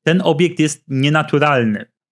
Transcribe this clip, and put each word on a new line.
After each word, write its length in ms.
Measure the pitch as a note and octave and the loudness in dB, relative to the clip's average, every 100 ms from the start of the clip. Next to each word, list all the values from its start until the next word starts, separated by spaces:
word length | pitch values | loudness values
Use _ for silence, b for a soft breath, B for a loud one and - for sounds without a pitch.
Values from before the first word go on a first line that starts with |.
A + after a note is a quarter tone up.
ten 180 | D#3+ F3+ | -2 0
obiekt 360 | E3+ D3+ E3+ E3+ | 0 0 0 0
jest 240 | D3+ - - | -4 -4 -6
nienaturalny. 960 | C3+ C#3+ D#3 D3+ D3 D3 C3+ A2+ G#2 G#2+ _ _ | -2 0 0 0 0 2 2 0 -2 -8 _ _